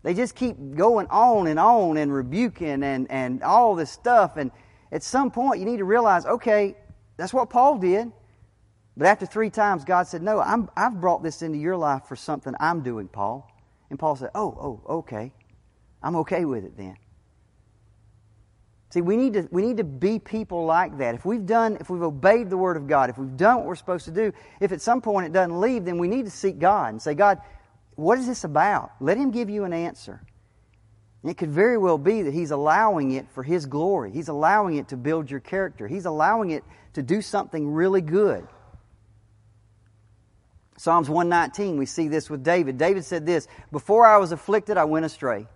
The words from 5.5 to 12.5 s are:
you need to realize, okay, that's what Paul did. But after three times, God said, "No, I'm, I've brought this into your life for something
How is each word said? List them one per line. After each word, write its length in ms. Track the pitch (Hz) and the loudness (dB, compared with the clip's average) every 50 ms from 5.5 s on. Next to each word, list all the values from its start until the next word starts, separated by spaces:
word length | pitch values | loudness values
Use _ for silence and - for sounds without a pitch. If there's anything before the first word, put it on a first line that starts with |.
| 240 - | 0 0
you 80 | 185 | -2
need 120 | 220 240 220 | -4 -4 -4
to 60 | 196 | 0
realize, 400 | 180 208 240 233 214 190 175 - | 2 2 4 4 4 4 2 2
okay, 520 | - 220 240 - 233 214 208 208 196 - - - - - _ _ _ _ | 0 -2 -2 2 2 2 2 2 0 -4 -10 -20 -20 -20 _ _ _ _
that's 180 | - 165 190 - | -10 -10 -4 -2
what 160 | 262 254 254 | -2 -2 0
Paul 280 | - 247 254 285 302 220 | 2 4 4 4 4 4
did. 340 | 185 180 180 202 233 233 - _ _ _ _ _ _ _ _ _ _ _ _ _ _ _ _ | 2 2 2 2 0 -4 -10 _ _ _ _ _ _ _ _ _ _ _ _ _ _ _ _
But 120 | 120 143 185 | 2 4 4
after 180 | 208 208 190 | 4 4 0
three 240 | - - 214 220 208 | -8 -2 -2 -2 -2
times, 340 | - 220 208 208 196 160 135 | 0 0 2 2 2 -2 0
God 220 | 143 180 180 180 | 0 2 2 2
said, 160 | - - 170 | 0 -6 -6
"No, 180 | 165 208 214 202 | -2 -2 0 0
I'm, 300 | - - 208 233 214 - _ | 0 0 0 -2 -2 -4 _
I've 240 | - 202 247 233 180 | -2 -2 -2 -2 0
brought 240 | 165 185 170 - - | 0 2 0 2 -2
this 180 | 165 - - | -6 -6 -6
into 160 | 170 160 156 147 | -8 -6 -6 -4
your 180 | 147 170 185 | -2 -2 -2
life 280 | 180 160 147 139 135 - | 0 0 0 0 -2 -4
for 100 | - 131 | -12 -14
something 400 | - - - 151 143 - 135 | -12 -8 -8 -8 -8 -8 -10